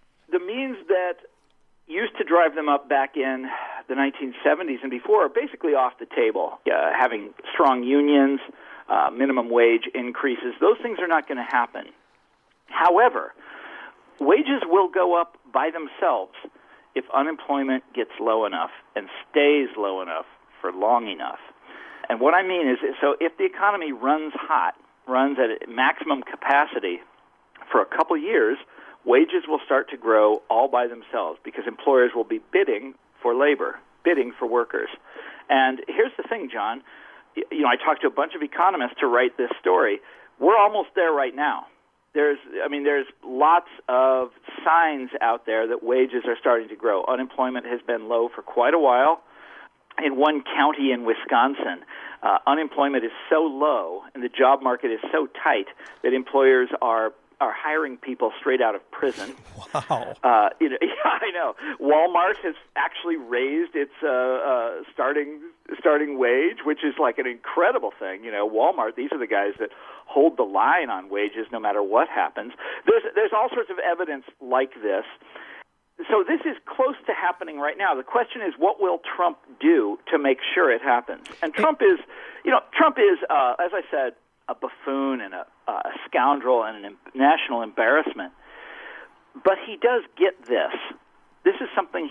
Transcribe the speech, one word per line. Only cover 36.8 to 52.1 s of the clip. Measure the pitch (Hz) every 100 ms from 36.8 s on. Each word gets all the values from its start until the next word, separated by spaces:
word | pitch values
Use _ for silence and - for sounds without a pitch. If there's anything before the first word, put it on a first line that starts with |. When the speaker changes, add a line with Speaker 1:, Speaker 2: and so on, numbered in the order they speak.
| - - - - _ -
Speaker 1:
Y-, | -
you | 156
know, | 135
I | 120
talked | - 147
to | 143
a |
bunch | 139 156
of | 170
economists | 147 160 180 180 123 -
to | 135
write | 120 123 -
this | 120 -
story. | 180 180 92 101 - - - -
We're | 151 220
almost | 208 214 - 190
there | 165
right | 147 131 131
now. | 147 87 - _ _ _ _
There's, | 151 147 143 - 95
I | 143
mean, | 143
there's | 143 143 - - -
lots | 131 151 175 175 - -
of | 127 131 131 123 _ - -
signs | - 165 165 143 127 -
out | 117 117 -
there | 110 113
that | 120
wages | 113 127 131 123 120
are | 117
starting | 139 120 107
to | 107
grow. | 117 98 -
Unemployment | 127 127 - 127 127 120
has | 120
been | 120 117 110
low | 117 117
for | -
quite | - - 123
a | 165
while. | 139 123 143 165 _ - - - - _ _ -
In | 151 135
one | 151 147
county | 131 - 143 147 135
in | 123 117
Wisconsin, | 110 - 127 131 143 - 87 - - -